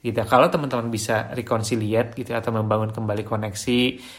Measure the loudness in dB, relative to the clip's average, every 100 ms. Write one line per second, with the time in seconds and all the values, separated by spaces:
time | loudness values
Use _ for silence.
0 | -4 -2 4 6 6 4 0 -2 -2 -4
1 | 0 0 -2 -6 -2 -2 0 -2 2 2
2 | 0 -4 -6 -4 -2 0 2 0 0 -2
3 | -2 -2 -2 -4 -4 -4 0 2 2 -2
4 | -12